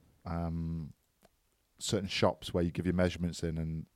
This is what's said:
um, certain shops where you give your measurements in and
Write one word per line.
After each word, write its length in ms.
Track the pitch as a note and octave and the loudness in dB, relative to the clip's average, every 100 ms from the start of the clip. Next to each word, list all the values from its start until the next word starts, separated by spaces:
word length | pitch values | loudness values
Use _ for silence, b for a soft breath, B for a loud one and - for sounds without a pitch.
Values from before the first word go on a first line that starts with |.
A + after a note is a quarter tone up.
| - _ - | -20 _ -6
um, 680 | E2+ E2+ E2 E2 E2 D2+ - _ _ _ _ _ _ _ - | -4 -2 -2 -4 -4 -8 -12 _ _ _ _ _ _ _ -10
certain 300 | - G#2+ F#2+ | -2 -2 -2
shops 460 | - G2 - - | 2 2 2 -2
where 80 | F2+ | 2
you 80 | F2 | 2
give 160 | E2 F2 | 2 2
your 80 | |
measurements 480 | F2+ F2+ E2 F2 D#2+ | 4 4 2 -2 -2
in 160 | E2+ D#2+ | -4 -2
and 260 | D#2+ D#2+ - | -2 -4 -8